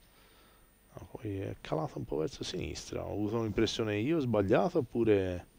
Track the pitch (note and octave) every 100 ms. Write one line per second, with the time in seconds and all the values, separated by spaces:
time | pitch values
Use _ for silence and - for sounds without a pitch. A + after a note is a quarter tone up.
0 | _ - - - - _ _ _ _ -
1 | - - A2 F#2+ G#2 - - D#3 D#3 -
2 | B2+ - D#3+ - - F2+ D#2+ - - F2
3 | F2 F#2 G#2 A#2 A2+ G2+ G#2+ - A2 G#2
4 | A#2+ E3 B2+ G#2+ F#2+ C3+ F#3+ E3+ A#2+ A#2+
5 | A2 G2+ F#2 F2 -